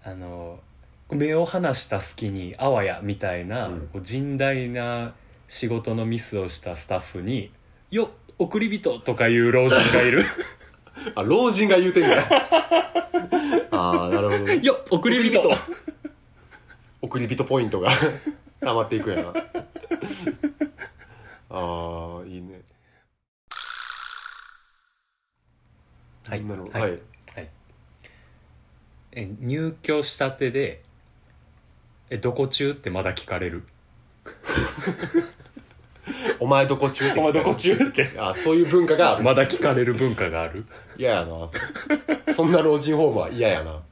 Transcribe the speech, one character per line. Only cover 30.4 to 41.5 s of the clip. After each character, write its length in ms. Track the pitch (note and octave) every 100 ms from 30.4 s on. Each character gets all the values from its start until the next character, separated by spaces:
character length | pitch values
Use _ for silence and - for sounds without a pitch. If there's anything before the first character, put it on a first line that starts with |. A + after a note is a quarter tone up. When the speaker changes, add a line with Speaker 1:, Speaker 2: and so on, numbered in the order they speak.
| C3+
Speaker 1:
で、 320 | C3+ C3 - - _ _ _ _ - _ _ _ _ _ _ _
「え、 80 | A#2
ど 140 | B2
こ 160 | A#2+ C3+
中？」 240 | - C#3
っ 40 | C#3+
て 140 | -
ま 140 | F2+
だ 100 | F#2+
聞 140 | F#2 -
か 120 | F2+
れ 100 | F2+
る。 160 | E2+ - _ _ _ _ _
Speaker 2:
<laughs> 1080 | - - - - - - - - C3+ E4 E4+ - - - - - - - - C4 B3 A3+
お 80 | B2
前 180 | C#3 C3+
ど 120 | C#3
こ 120 | C#3
中 180 | C3+ C3+
っ 40 |
て 20 | C#3
聞 0 |
か 60 |
れ 0 |
る。 0 |
Speaker 1:
お 20 |
前 100 | D#3
ど 100 | D3+
こ 120 | E3 D3+
中 180 | F3
っ 40 | G#3 C#4
て。 180 | - - -
Speaker 2:
あ、 160 | G#2+ -
そ 180 | D#3+
う 20 | D#3+
い 80 |
う 20 | E3
文 180 | F3 E3
化 100 | D#3
が 200 | E3+ G#2+
あ 20 |
る。 60 |
Speaker 1:
ま 100 | A2+
だ 140 | C3 C3+
聞 140 | F3+
か 120 | D3
れ 120 | B2+ A#2+
る 80 |
文 220 | A#2 C3 A2
化 140 | F#2
が 120 | E2
あ 60 | E2
る。 180 | E2 A2 - - -
Speaker 2:
嫌 140 | B2+ G#2
や 40 | E2+
な。 240 | E2 E2